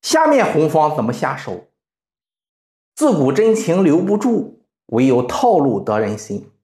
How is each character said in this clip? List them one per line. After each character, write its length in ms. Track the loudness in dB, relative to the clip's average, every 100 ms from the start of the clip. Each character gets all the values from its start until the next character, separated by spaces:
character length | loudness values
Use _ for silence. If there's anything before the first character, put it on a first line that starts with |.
下 240 | -2 0 2
面 260 | 2 2
红 160 | 0 0
方 280 | 2 0 0
怎 80 |
么 80 | -4
下 240 | -4 -6 -6
手？ 340 | -10 -14 -14 _ _ _ _ _ _ _ _ _ _ _ _ -2
自 200 | 0 2
古 160 | 0
真 220 | 2 2
情 300 | 2 0 0
留 180 | 2 2
不 160 | 2 -2
住， 480 | 0 -2 -4 -14 _ _ _
唯 200 | 0 2
有 180 | 2
套 340 | 0 0 2 2
路 200 | 2 -2
得 200 | -2 -2
人 180 | -2 -6
心。 340 | -8 -12 -12 _